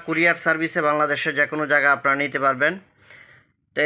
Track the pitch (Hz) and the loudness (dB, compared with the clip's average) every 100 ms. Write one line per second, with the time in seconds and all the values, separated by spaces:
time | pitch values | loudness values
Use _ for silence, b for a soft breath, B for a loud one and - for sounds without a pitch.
0 | - 160 170 165 170 160 160 180 151 151 | 0 0 2 2 0 -2 -2 0 0 2
1 | 151 143 160 139 143 151 147 147 143 135 | 0 0 -2 0 -2 -2 0 2 2 2
2 | 139 139 143 135 135 131 147 190 - B | 2 0 -2 0 0 2 -2 -2 -10 B
3 | B B B B B _ _ - | B B B B B _ _ -2